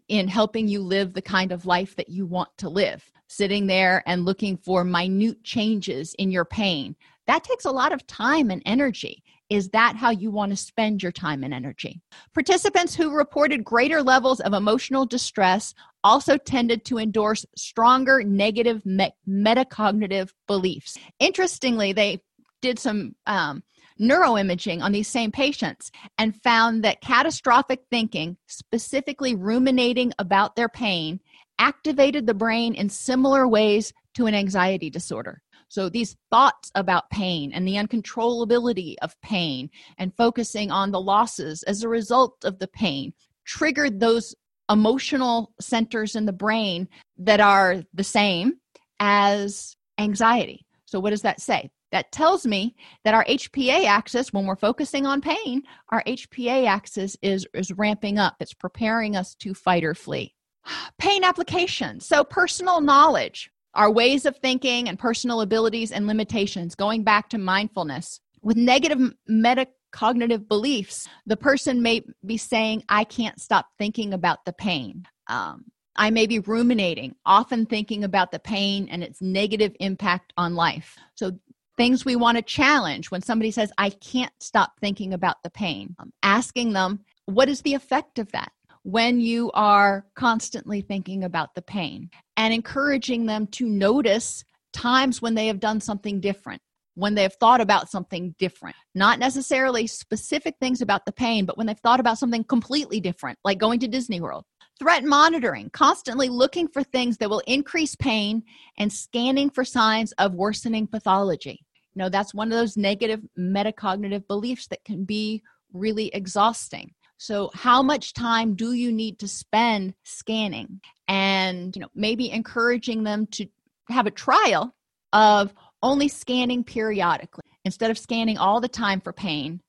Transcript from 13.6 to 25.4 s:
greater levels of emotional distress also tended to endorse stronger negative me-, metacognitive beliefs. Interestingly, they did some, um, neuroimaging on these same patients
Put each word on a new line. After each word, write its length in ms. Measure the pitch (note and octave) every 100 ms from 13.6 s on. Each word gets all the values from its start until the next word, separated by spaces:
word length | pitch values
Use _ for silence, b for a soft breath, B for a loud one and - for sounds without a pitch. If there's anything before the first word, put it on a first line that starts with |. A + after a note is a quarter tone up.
| G#3
greater 360 | A#3 C#4 D#4+
levels 360 | B3+ C4 B3+ C4
of 140 | G3+
emotional 540 | G3+ G#3 A3 - C4 C4
distress 640 | B3+ - - F#3 F#3+ - - b _
also 340 | G3 B3+ C#4 C#4
tended 480 | - C4+ A#3+ A#3 -
to 140 | A#3
endorse 460 | A3 G#3 G#3+ A3 - -
stronger 640 | - - A#3 B3+ C4 C4+
negative 600 | G#3 G3 G#3 G#3+ A#3 A3 G3
me-, 260 | F#3+ G3 - -
metacognitive 1040 | G3 G#3 A#3+ C4 - G#3+ G#3 G#3 G3 F#3+ _ -
beliefs. 500 | G3 F#3 D3+ - - B _
Interestingly, 720 | D4 F#4 F#4 - C4 A#3 G3+
they 300 | G3 G#3 G3+ - _ _ _
did 160 | B3+ A#3
some, 380 | B3 G#3+ C#3+ - -
um, 380 | G3 D3+ C#3+ - b b -
neuroimaging 840 | A3 D4+ E4 A3 G3 F3+ G#3 E3+
on 100 | F3+
these 180 | G3+ G#3+
same 220 | B3+ A3+
patients 600 | G#3+